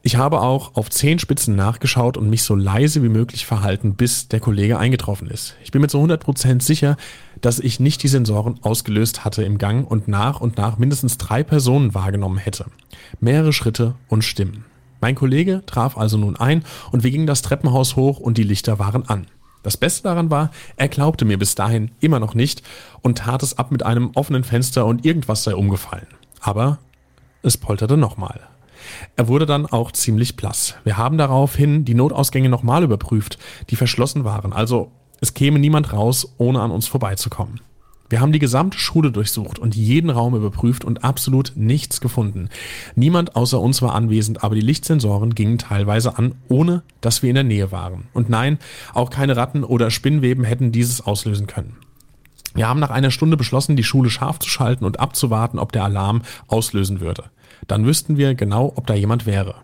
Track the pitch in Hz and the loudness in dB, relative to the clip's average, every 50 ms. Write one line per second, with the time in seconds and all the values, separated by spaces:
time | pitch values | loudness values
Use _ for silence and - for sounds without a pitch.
0 | _ 135 120 123 131 147 160 127 104 127 131 135 - - - - 107 - - - | _ 2 2 2 2 2 2 2 2 2 0 0 -2 -4 -6 -6 -4 -2 -2 0
1 | - 143 165 175 - - 143 135 - 117 104 98 98 104 110 - - 127 - 123 | 2 2 2 2 0 -2 -2 0 0 0 2 2 2 0 0 0 -2 0 2 2
2 | 120 120 127 - 110 104 110 113 - - 107 98 98 95 95 113 139 151 151 156 | 2 2 0 0 0 0 2 0 2 2 2 2 2 2 2 2 2 2 2 2
3 | 131 117 110 110 117 113 - - - - 117 104 98 101 95 107 - 107 98 - | 2 2 2 2 0 0 -4 -12 -6 -4 -2 0 0 0 -2 0 0 -2 0 0
4 | 120 120 - - - - - 110 - 120 104 101 101 104 120 80 95 123 131 123 | 0 0 0 -4 -4 -2 -4 -2 0 0 0 2 2 2 2 2 2 2 0 0
5 | - - 101 95 - 80 - - - - - - - - - 143 143 147 - 143 | -2 -4 -6 -6 -8 -10 -10 -10 -12 -14 -16 -18 -20 -2 2 2 2 2 2 2
6 | 147 165 170 160 - - 135 - - 131 127 127 - - 156 - 143 143 147 - | 2 2 2 0 0 -4 -4 0 2 2 2 2 2 2 2 2 4 2 2 0
7 | - - - - - - - - - 120 120 - - 123 107 - 127 143 151 - | -4 -18 -20 -20 -20 -20 -18 -2 -2 0 0 0 -2 -2 0 2 2 2 2 0
8 | - 139 131 135 120 107 104 104 107 120 123 123 - 107 113 113 - - 107 107 | 0 2 2 2 2 2 0 0 0 -2 -4 -2 -2 -2 -2 -2 -2 -2 0 2
9 | 113 113 - - - 107 - - 107 95 104 101 101 101 107 123 139 - 117 110 | 2 0 -2 -4 -6 -4 -2 -2 -2 0 0 0 0 0 0 0 0 0 -2 -2
10 | 101 - 104 101 104 127 139 - - 120 110 - 101 110 110 104 123 135 143 135 | 0 0 0 0 0 0 -2 -2 -4 -4 -2 0 -2 -2 0 0 0 0 0 0
11 | - 123 - - - - 110 123 151 - 156 151 127 123 127 143 139 110 98 98 | -2 -4 -4 -4 -4 -2 0 -2 0 2 0 2 4 4 4 4 2 2 0 0
12 | 95 95 98 101 101 92 92 98 - 107 - - - - _ - _ _ - - | -2 0 -2 -2 -2 -2 -4 -4 -4 -6 -8 -8 -12 -14 _ -20 _ _ -20 -20
13 | - - - - - 117 135 156 160 156 143 - - 120 110 - 120 117 127 - | -20 -20 -8 -2 0 2 4 4 4 2 2 2 0 -2 0 0 0 0 -2 -6
14 | - _ 113 107 110 - - - 98 92 101 104 110 _ _ _ _ _ _ - | -4 _ 0 0 0 0 -2 -2 -4 -4 -4 -10 -18 _ _ _ _ _ _ -2
15 | - 117 135 135 139 131 131 147 175 196 185 190 196 - - 127 117 131 - - | -2 -2 0 0 0 2 2 2 2 2 0 -2 -4 -4 -2 0 0 0 0 -2
16 | 110 107 110 107 104 101 87 - 117 127 151 170 160 - - - - - - 127 | -2 0 2 2 0 0 -2 0 0 2 2 0 0 -4 -16 -18 -8 -2 0 2
17 | 113 127 135 151 160 151 139 127 - - 139 143 - 147 123 135 127 127 - 131 | 2 2 0 0 0 0 0 -2 0 -2 -4 0 0 2 2 2 2 2 2 2
18 | 131 139 143 - - 120 117 113 110 101 104 95 - - 110 98 101 101 104 127 | 2 2 0 0 -2 0 2 2 2 2 2 0 0 -2 0 0 0 0 0 -2
19 | 131 - 107 101 90 - _ _ - - _ _ - 107 104 - - 175 - - | -2 -2 -4 -6 -6 -10 _ _ -20 -20 _ _ -6 -6 -4 0 0 -2 -2 -2
20 | - 202 175 170 170 160 156 143 156 151 - - - - - - 135 143 - 135 | -2 -2 0 0 0 2 2 0 0 -2 -4 -10 -20 -20 -4 -2 -2 -2 0 0
21 | 143 156 156 - 131 107 101 95 101 - - - 98 107 117 113 107 113 - _ | 0 0 2 2 2 2 2 2 0 -2 -2 -2 0 0 0 0 -2 -4 -4 _
22 | - 175 156 123 110 107 - 113 123 147 - - _ - - - - - - - | 2 2 2 2 0 -2 0 0 0 0 -2 -8 _ -20 -20 -20 -20 -20 -20 -2
23 | _ 127 120 - 104 117 123 135 - 135 - - 123 127 147 127 - 101 117 120 | _ 0 0 0 -2 -2 -2 -2 -2 -4 -4 -4 -4 -2 -2 -2 0 0 0 0
24 | 123 - - - 147 - 147 127 127 - 117 117 127 127 - 135 117 110 117 117 | 0 0 -2 -4 -2 0 -2 -2 0 0 0 0 0 0 0 0 2 2 0 2
25 | - 156 170 165 131 - 110 104 - 113 98 87 101 101 98 92 - - - 95 | 2 0 0 0 0 -2 -4 -2 -2 -2 0 0 2 0 0 0 -4 -8 -12 -14
26 | - - - _ _ _ - - - - 101 107 117 139 147 147 - _ _ _ | -14 -20 -20 _ _ _ -20 -8 -6 -4 -2 0 0 0 -2 -4 -8 _ _ _
27 | _ _ _ _ _ _ _ _ - 139 - - - - 104 101 110 107 143 160 | _ _ _ _ _ _ _ _ -2 -2 -2 -2 -2 -4 -2 -2 0 2 4 4
28 | 139 101 - - 92 - - - - - _ _ _ _ _ - - - - - | 2 2 0 -6 -10 -10 -10 -14 -18 -20 _ _ _ _ _ -20 -20 -18 -18 -18
29 | - - _ - 123 113 127 147 160 147 147 143 147 - - 117 117 - - - | -18 -10 _ -2 0 2 2 2 2 2 0 0 0 0 -2 -2 -2 -2 -4 -4
30 | - - 110 107 123 123 - - - 101 - - - - - - - 110 101 98 | 0 0 2 2 0 0 -2 -6 -8 -6 -4 -4 -6 -6 -8 -6 -4 -2 -2 0
31 | 117 127 151 160 147 135 131 135 139 143 - - 143 147 147 156 151 123 117 120 | 0 0 2 2 2 2 4 2 2 2 2 2 2 4 4 2 2 2 2 4
32 | 131 156 - - 139 - - 135 131 131 123 120 - 117 127 170 175 139 107 101 | 4 2 2 0 -2 0 2 2 2 2 2 2 0 0 2 2 2 2 2 0
33 | - - 117 107 101 - - - - - - - - - - - 127 120 - - | 0 0 0 0 0 -2 -10 -16 -16 -20 -18 -18 -8 -6 -2 0 0 0 2 0
34 | 123 139 - 147 131 107 104 104 101 101 98 95 110 117 123 113 - - _ _ | 0 0 0 -2 -2 -2 -4 -4 -4 -4 -2 -2 -2 0 0 -2 -2 -4 _ _
35 | _ _ - _ - - - - 139 139 151 147 143 147 156 151 147 123 107 104 | _ _ -10 _ -6 -6 0 2 2 4 4 4 4 4 4 2 0 0 0 0
36 | 107 117 131 127 - - - _ 120 120 131 127 104 117 82 98 113 - - 131 | 0 2 0 -2 -4 -8 -4 _ 0 2 2 2 0 -2 -2 -4 -4 -2 -2 -2
37 | 117 98 98 - - - - - 101 101 107 - - - _ _ _ _ - _ | -2 -2 -4 -4 -6 -8 -6 -6 -8 -8 -8 -16 -18 -20 _ _ _ _ -20 _
38 | _ _ 117 113 127 147 156 156 147 123 117 131 165 190 - - - - - 165 | _ _ 0 2 4 4 4 2 2 2 2 2 0 0 -2 -4 -6 0 2 2
39 | 156 143 113 101 107 104 - 113 104 - - - - 117 107 110 107 110 127 160 | 2 2 2 0 -2 -2 -2 -4 -6 -8 -8 -4 -4 -4 0 0 2 2 2 2
40 | 165 165 131 120 120 123 123 110 107 101 98 - - 117 127 - - - 117 - | 2 2 0 0 0 0 0 0 -2 -2 -2 0 0 0 0 0 -2 -6 -6 -2
41 | - 123 131 - - - 131 131 135 131 - - 107 110 131 151 - - - - | -2 -2 -2 -2 -2 0 0 0 0 -2 -4 -2 0 2 0 0 -2 -4 -8 -4
42 | - 120 - - 110 104 104 98 87 104 - - - - - - - - - - | -4 -2 -2 -2 -2 -2 -4 -6 -8 -10 -10 -12 -14 -14 -14 -14 -16 -4 0 2
43 | 123 151 175 175 170 170 - 117 123 127 - 120 87 120 131 - 127 117 - 104 | 2 4 4 2 0 0 0 0 0 2 0 0 2 0 0 2 0 0 0 0
44 | 117 113 107 110 107 107 113 - - 107 110 107 110 117 156 - - - 165 151 | 0 2 2 2 0 0 -2 -2 -2 0 0 0 2 0 0 -2 0 0 0 2
45 | 117 104 101 101 107 117 113 107 107 104 117 117 - - 104 101 101 104 104 113 | 2 2 0 2 0 0 0 0 0 0 0 -2 -2 -2 -2 0 0 2 2 2
46 | 117 120 - - 117 127 135 - - - 127 135 160 175 175 175 - _ _ _ | 0 0 0 0 -2 -2 -2 -6 -4 0 2 2 4 2 0 -2 -4 _ _ _
47 | - 120 113 - - 123 123 135 139 123 107 101 98 95 95 87 87 92 92 90 | -2 -2 -2 0 0 2 2 2 2 2 2 0 0 -2 -4 -8 -8 -8 -10 -12
48 | 95 - _ 107 110 107 117 110 123 139 151 147 - - - - - - - - | -14 -8 _ -2 0 2 2 0 2 0 0 -2 -4 -14 -20 -20 -20 -6 -2 -2
49 | 123 123 - 135 139 139 131 120 123 131 - 147 131 - 127 117 117 113 113 - | -2 -2 -2 -2 0 0 2 0 0 -2 -2 -4 -2 0 2 2 2 2 0 0
50 | - 135 151 151 131 123 123 131 123 110 120 123 131 117 113 117 120 120 120 - | 0 0 2 2 2 2 2 2 0 0 0 0 0 0 2 2 0 0 -2 -4
51 | - - 107 104 - 110 104 101 104 101 - - - - - - - - - _ | -2 -2 -4 -2 -2 -2 -2 -2 -4 -6 -6 -10 -10 -10 -14 -20 -20 -20 -20 _
52 | - - _ _ _ - _ - - - - - 113 113 131 151 151 127 110 127 | -20 -20 _ _ _ -20 _ -14 -14 -6 -2 0 0 2 2 0 0 0 2 2
53 | 139 131 123 - 156 160 160 147 123 - - 131 135 - 151 131 110 - - 135 | 2 2 2 2 4 2 4 2 0 0 0 0 2 2 2 2 2 2 4 4
54 | 127 117 - - 131 139 160 - - - - - 131 110 127 127 113 95 - - | 4 4 2 0 -4 -4 -4 -4 -4 -6 -2 0 0 0 0 0 -2 -4 -2 -2
55 | - 120 - - - 123 113 110 113 117 - - - 110 - 107 98 101 101 95 | -4 -4 0 -2 0 0 2 0 0 -2 -2 -4 -6 -2 -2 -2 0 0 0 0
56 | 95 101 107 117 113 - - - - - - 113 113 - - 101 98 92 101 - | 0 0 0 0 -2 -4 -18 -20 -6 -2 0 0 0 0 -2 -2 0 0 -2 -4
57 | 80 82 82 - - - _ _ _ - - - - - 98 104 107 123 156 - | -4 -6 -6 -8 -10 -18 _ _ _ -20 -20 -20 -6 -2 0 2 2 2 2 0
58 | - - 156 143 139 135 131 123 117 101 101 110 131 147 - - - - 110 101 | 0 -2 0 2 2 2 2 0 0 0 2 2 0 0 -2 -4 -2 0 0 0
59 | 101 107 113 120 110 113 101 98 95 95 - - | 2 2 0 0 0 0 -2 0 -2 -4 -8 -14